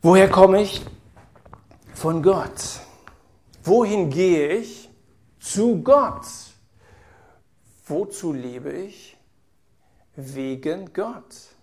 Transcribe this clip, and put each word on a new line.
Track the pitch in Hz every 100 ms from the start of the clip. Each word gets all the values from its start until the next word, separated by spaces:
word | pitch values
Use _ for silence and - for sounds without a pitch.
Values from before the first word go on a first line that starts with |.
Woher | 170 185 190
komme | 190 190 190
ich? | 208 - - - _ - - _ _ - _ - _
Von | - 156 165
Gott. | 160 190 - - - - - - - _ _ _ _ -
Wohin | - 214 220 208 170
gehe | 135 185 170 147 196
ich? | 233 - - _ _ _ _ _
Zu | - - 226 208
Gott. | 240 285 254 - - - - _ _ _ _ - _ _ _ _ _ _ _ _ _
Wozu | 156 202 196 175
lebe | 139 123 123 143
ich? | 151 196 - - _ _ _ _ _ _ _ _ _ _ -
Wegen | 135 135 135 135 139 175 185
Gott. | - 220 254 - - - _